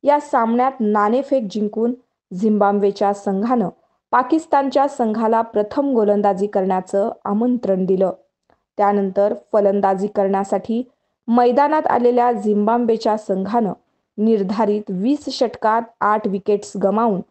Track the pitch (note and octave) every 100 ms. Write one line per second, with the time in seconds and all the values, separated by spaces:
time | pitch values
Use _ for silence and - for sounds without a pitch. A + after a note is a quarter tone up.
0 | C4 D4 D4 C4 A3+ A#3 B3+ C4 G#3+ G#3
1 | G#3 A#3+ - C4+ G#3+ G#3 G#3 G#3 A#3 B3+
2 | _ _ _ F3+ A3 G#3+ G3+ G3+ G3 G3+
3 | G3+ G3+ G#3 F#3+ A3 B3 F#3 - _ _
4 | _ B3 C4 D#4+ D#4 C#4+ C#4 C#4 C#4 C#4
5 | A#3 G#3+ A3 A3+ A3+ G#3 G#3+ - C#4 B3+
6 | G#3 G#3 G3+ F#3 G#3 G#3 F#3+ F#3 F#3 G3
7 | A3 - - G3+ A#3+ B3 G3 F#3+ F#3 F#3+
8 | F#3+ - _ _ _ _ _ - G3+ G3+
9 | G3 F#3 G3+ A#3 _ A3 G3+ G3+ G3 F#3+
10 | G3+ G#3 G3 G3 G3 G3 F#3 A3+ B3+ _
11 | _ _ - A#3 B3 B3 C#4+ D#4 D4+ A#3
12 | A#3+ B3 A#3+ A#3 G#3 G#3 G#3 A#3+ A#3+ -
13 | A3+ G#3+ - F#3+ G3 A#3 G#3+ - _ _
14 | _ - G#3+ A3+ F#3+ G#3 G#3+ G#3 G#3 F3+
15 | G#3+ C#4+ - B3+ A#3+ - A3 A3 A#3 _
16 | G3+ G#3+ G#3+ F#3+ G3 G3+ G#3 G3+ G3 G#3
17 | A#3 F#3 -